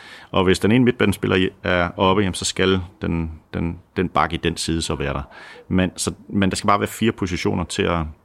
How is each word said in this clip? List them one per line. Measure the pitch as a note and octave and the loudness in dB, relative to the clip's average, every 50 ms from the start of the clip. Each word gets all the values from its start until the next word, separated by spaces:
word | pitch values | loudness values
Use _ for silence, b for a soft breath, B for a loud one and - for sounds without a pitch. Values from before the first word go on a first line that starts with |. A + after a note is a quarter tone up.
| B B B B B B | B B B B B B
Og | B F2+ F#2+ | B 0 4
hvis | F2+ F#2 - | 4 4 4
den | - G2+ A2 | 4 4 4
ene | B2+ B2+ | 6 6
midtbanespiller | A#2 B2+ - G#2+ G2+ G2 - - G#2 G2+ F#2+ F#2 F#2+ - - - | 4 4 4 2 0 2 0 0 0 2 2 2 0 -2 -4 -2
er | F#2 F2+ F2+ F2 F2 - | 0 2 2 0 0 0
oppe, | - G2+ F#2 F#2+ G2+ G#2 | 2 2 2 4 4 2
jamen, | F#2 F2 | 0 -2
så | - - | -4 -6
skal | - - - F#2 F#2 F#2+ G2 F2+ F2+ - _ - | -6 -2 0 2 2 2 0 -2 -6 -10 _ -4
den, | F2 E2+ E2+ E2 D#2+ D#2+ D#2+ - _ - | -2 -2 -2 -2 -4 -6 -12 -18 _ -6
den, | F2+ E2+ E2+ F2 F2 - _ _ | -4 -4 -4 -6 -8 -14 _ _
den | - F#2 E2+ | -4 -4 0
back | - D2+ D2+ E2 D#2+ | 0 0 0 0 -2
i | |
den | D#2+ - E2+ E2 | -2 -2 -2 -2
side | - - - E2+ E2 D#2+ | -2 -4 -2 -2 -2 -2
så | - E2 | -4 -4
være | C#2+ C#2+ C#2+ C#2 | -4 -4 -4 -4
der. | C#2 C#2+ B B B B B B B B _ | -6 -8 B B B B B B B B _
Men, | F#2 F#2 F#2 F2+ - | 0 0 0 0 -2
så, | - - - F2+ - - - | -4 -6 -6 -6 -8 -14 -6
men | - G#2 G2 F#2+ | -2 0 0 0
der | F#2 | 0
skal | - - G2+ | -2 0 2
bare | G2+ G2+ | 2 2
være | G2+ G#2 | 2 -2
fire | - - A2+ A2 A2 | -4 -2 0 0 0
positioner | - G#2 F2+ F2+ E2 - G2+ G2+ G2 F2 | 0 -4 -4 -4 -2 -2 -2 -2 -2 -4
til | - - - F#2+ | -4 -2 -2 0
at, | F2+ F2 E2+ D#2+ D#2 D2+ _ _ | 0 0 0 -2 -4 -8 _ _